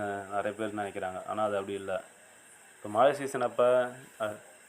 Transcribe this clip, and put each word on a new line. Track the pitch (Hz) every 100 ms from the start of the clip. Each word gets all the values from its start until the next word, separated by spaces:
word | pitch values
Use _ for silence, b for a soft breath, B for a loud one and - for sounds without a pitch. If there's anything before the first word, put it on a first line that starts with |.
| 101 101 98
நிறைய | 101 101 104
பேர் | 110 104
நினைக்கிறாங்க. | 101 98 92 92 -
ஆனா | 107
அது | 107 101
அப்படி | 98
இல்ல. | 98 95 - - - - - - - - -
இப்போ | 104
மழை | 107 139
சீசன் | 143 135 131
அப்ப, | 120 - 123 123 123 127 - -
அ, | 107 107 - -